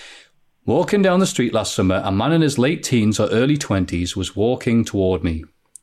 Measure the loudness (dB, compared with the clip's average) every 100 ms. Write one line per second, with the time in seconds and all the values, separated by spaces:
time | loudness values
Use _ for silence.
0 | -20 -20 -20 _ _ _ -2 0 2 2
1 | 2 4 2 0 0 0 -2 0 0 0
2 | 0 0 2 2 2 2 0 -2 -2 0
3 | 2 2 0 2 0 0 0 -2 -2 -4
4 | -4 -4 -6 -2 -2 0 0 0 0 0
5 | 0 0 -2 -4 -8 _ _ -18